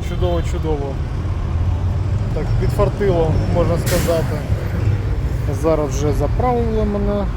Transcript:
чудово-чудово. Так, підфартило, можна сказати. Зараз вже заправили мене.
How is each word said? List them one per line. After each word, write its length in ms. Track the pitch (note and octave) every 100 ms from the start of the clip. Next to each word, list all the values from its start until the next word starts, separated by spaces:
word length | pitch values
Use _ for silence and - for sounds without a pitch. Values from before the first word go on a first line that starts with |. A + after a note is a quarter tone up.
| -
чудово-чудово. 840 | F3 F3+ E3+ D#3+ F3 D#3 D3 C#3 C3+ - - - - - - - - - - - - -
Так, 120 | - - -
підфартило, 720 | - - G3+ - G3+ F3 D#3+ D3+ - F3
можна 220 | E3 E3
сказати. 580 | - F3+ E3 E3 D#3 - - - - - - - - - - - - C#3
Зараз 280 | D#3 D#3 D3
вже 240 | C3 D3
заправили 720 | - C#3+ - A#3+ A#3+ A#3 A3 G#3+
мене. 400 | G3+ G3+ G3+ G3